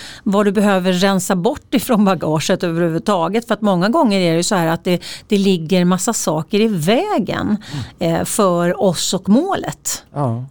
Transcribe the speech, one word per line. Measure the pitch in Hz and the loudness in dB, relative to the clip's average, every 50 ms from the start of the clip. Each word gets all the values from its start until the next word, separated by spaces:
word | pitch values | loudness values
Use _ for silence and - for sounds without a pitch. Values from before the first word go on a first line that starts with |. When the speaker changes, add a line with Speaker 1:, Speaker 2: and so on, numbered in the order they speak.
| - - - - - | -18 -18 -16 -8 -4
Speaker 1:
vad | 208 190 202 202 | 0 0 2 2
du | 208 | 2
behöver | 190 214 196 208 196 190 180 190 180 | 2 2 2 2 2 2 2 0 0
rensa | 175 196 196 196 185 - - 196 | 2 2 2 2 0 0 0 -2
bort | 180 165 - 294 - _ - - | 0 0 -2 -2 -4 _ -2 -2
ifrån | 240 - - 247 196 214 | -2 0 2 2 2 4
bagaget | 190 190 143 175 165 151 160 - - 190 - 190 | 2 2 0 0 -2 -2 -2 0 0 -2 0 0
överhuvudtaget. | 175 165 165 175 165 160 165 - - 208 175 160 170 196 233 226 - | -2 0 0 0 0 0 -2 -2 -2 -2 0 0 -2 -2 -2 -2 -2
För | 214 | -4
att | 202 | -2
många | 220 208 190 170 180 214 | 0 0 2 2 2 2
gånger | 240 339 311 220 196 190 | 2 2 2 2 2 2
är | 180 170 | 2 2
det | 160 170 | 2 0
ju | 175 | 0
så | - 214 | 0 0
här | 180 165 160 | 0 0 0
att | 165 170 - | -2 -2 -2
det, | 190 180 170 - - - - - - | -2 -2 -2 -2 -8 -16 -14 -4 -2
det | 214 196 | 0 2
ligger | 196 202 185 170 160 156 185 180 175 | 4 2 2 0 0 0 2 2 4
massa | 175 185 180 - 254 220 | 2 2 0 0 -2 -2
saker | - - 190 156 156 156 - - 202 | -2 -2 -2 -2 -2 -4 -2 0 2
i | 226 233 | 2 2
vägen, | 208 170 147 185 226 277 392 427 392 302 185 - - - - - 214 208 - - - 143 113 - - - | 0 0 0 2 2 2 0 0 0 -2 -2 -2 -4 -4 -2 -2 -2 -4 -4 -8 -10 -10 -10 -10 -8 -4
Speaker 2:
Mm. | 180 165 165 | -2 0 0
Speaker 1:
eh, | 170 185 | 0 -2
för | - - - 202 185 175 170 170 175 175 - | -4 0 2 2 2 2 2 0 0 0 2
oss | 214 190 156 - - - - | 0 0 0 0 -4 -4 -4
och | 175 - 190 | -4 2 4
målet. | 208 262 349 392 359 - - - - - - - - - - - - | 4 4 4 2 -2 -4 -4 -6 -10 -10 -10 -10 -10 -10 -12 -12 -6
Speaker 2:
Ja. | 143 147 123 113 120 131 139 | -4 -2 -2 -2 -4 -8 -8